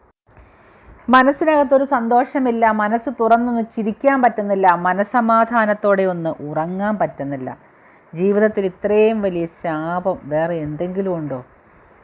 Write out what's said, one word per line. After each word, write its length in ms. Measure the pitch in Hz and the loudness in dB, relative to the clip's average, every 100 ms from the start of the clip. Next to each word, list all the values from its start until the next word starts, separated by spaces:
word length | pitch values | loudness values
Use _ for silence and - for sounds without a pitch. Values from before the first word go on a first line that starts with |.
| _ _ _ - - _ _ _ - - - 254 | _ _ _ -20 -20 _ _ _ -20 -14 2 4
മനസ്സിനകത്തൊരു 680 | 262 285 311 302 269 269 277 | 4 2 2 2 4 2 2
സന്തോഷമില്ല, 720 | 262 226 240 285 285 254 233 226 214 | -2 2 2 2 -2 -2 2 2 2
മനസ്സ് 320 | 208 233 277 240 | 0 -2 -4 -2
തുറന്നൊന്ന് 420 | 226 233 247 233 226 | 2 2 2 -2 -4
ചിരിക്കാൻ 440 | - 214 208 277 269 | -4 -4 0 0 4
പറ്റുന്നില്ല, 440 | 247 226 202 196 185 175 180 | 2 0 -2 2 4 4 2
മനസ്സമാധാനത്തോടെ 1160 | 185 202 247 226 226 226 240 214 202 208 196 190 | 0 0 0 2 2 2 0 0 0 2 2 2
ഒന്ന് 180 | 175 165 - 147 | -2 -4 -6 -6
ഉറങ്ങാൻ 460 | 151 170 190 202 208 | -6 -6 -4 -4 -2
പറ്റുന്നില്ല. 480 | 160 - 139 135 127 120 _ _ _ _ _ | -4 -6 -8 -8 -10 -14 _ _ _ _ _
ജീവിതത്തിൽ 500 | 160 190 202 214 214 190 | -4 0 2 0 0 -4
ഇത്രയും 500 | - 202 208 220 220 196 | -4 -2 2 2 2 -2
വലിയ 200 | 175 165 - | -4 -6 -8
ശാപം 560 | 175 156 160 180 180 180 139 | -6 -6 -4 -4 -4 -6 -4
വേറെ 240 | 151 165 170 151 | -4 -2 -4 -6
എന്തെങ്കിലും 480 | 151 180 185 196 170 | -6 -6 -6 -4 -4
ഉണ്ടോ? 200 | 147 131 120 _ _ _ _ _ | -6 -10 -12 _ _ _ _ _